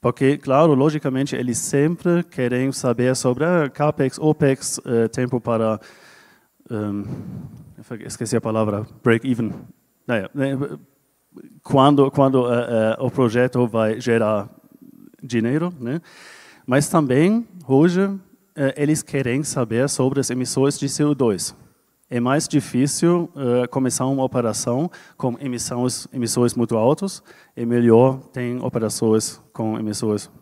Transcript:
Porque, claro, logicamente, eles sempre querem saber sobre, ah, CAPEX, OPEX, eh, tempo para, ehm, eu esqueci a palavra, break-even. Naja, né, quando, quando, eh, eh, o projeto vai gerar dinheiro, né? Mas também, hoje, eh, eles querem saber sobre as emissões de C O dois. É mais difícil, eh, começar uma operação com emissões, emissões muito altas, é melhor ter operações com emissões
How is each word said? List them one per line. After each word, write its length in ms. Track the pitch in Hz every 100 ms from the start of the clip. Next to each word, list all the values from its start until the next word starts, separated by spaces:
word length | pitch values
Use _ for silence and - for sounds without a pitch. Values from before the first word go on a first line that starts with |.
Porque, 380 | 120 - 135 143
claro, 340 | - 135 165
logicamente, 600 | 139 147 151 147 131 139
eles 240 | 127 123 120
sempre 640 | - 143 151 170 175 170
querem 480 | 170 - 123 123 131
saber 440 | 131 131 117 123 131
sobre, 280 | 131 123
ah, 240 | 156 180 143
CAPEX, 500 | - 151 - 135 -
OPEX, 640 | 156 151 147 135 - -
eh, 240 | - 117 113
tempo 320 | 123 127 123
para, 400 | 113 113 110 107 - - - - _ _ _ _ _
ehm, 340 | 110 107 101 101 - - - - - - -
eu 300 | - 117 113
esqueci 300 | - 113 120
a 40 |
palavra, 460 | 113 110 107 101 107 -
break-even. 500 | - 113 135 117 113 95 - - _ _ -
Naja, 240 | 117 95
né, 240 | 143 139 135 143 76 _ _ _ _ _ - - -
quando, 480 | - 135 135 143 135
quando, 340 | 139 135 131 123
eh, 160 | 120 117
eh, 280 | 117 110 113
o 100 | 127
projeto 560 | - 123 117 127 123 123
vai 340 | 117 110 110
gerar 480 | 120 113 107 107 101 - _ _ - - - _
dinheiro, 540 | 131 117 110 143 175 170
né? 200 | 120 151 - - - - - -
Mas 240 | - 127 147
também, 580 | 180 143 127 170 226 233 180 151
hoje, 340 | 135 170 175 196 196 _ _ _
eh, 200 | - 139 135
eles 260 | 143 151
querem 400 | - 143 127 127
saber 460 | 147 - 117 113 135
sobre 320 | - 131 139
as 100 | 127
emissões 480 | 123 127 - 135 139
de 100 | 139
C 140 | -
O 120 | 147
dois. 400 | 143 123 95 - - - _ _ _ _
É 120 | 123
mais 260 | 120 143 160
difícil, 840 | 147 - - 143 - 170 175 170 -
eh, 300 | 131 120 123
começar 400 | - 131 120 131
uma 160 | 135
operação 680 | 131 131 117 107 - 120 175 - - _
com 200 | 131 117
emissões, 680 | 139 123 - 120 127 123 -
emissões 420 | 135 117 123 120
muito 220 | 123 113 113
altas, 460 | 113 151 196 - _ - _ -
é 80 |
melhor 540 | 117 120 120 113 131 131 -
ter 240 | - 123 123
operações 800 | 127 123 110 - 117 110 - - _
com 260 | - 113 110
emissões 520 | 110 104 113 104 - -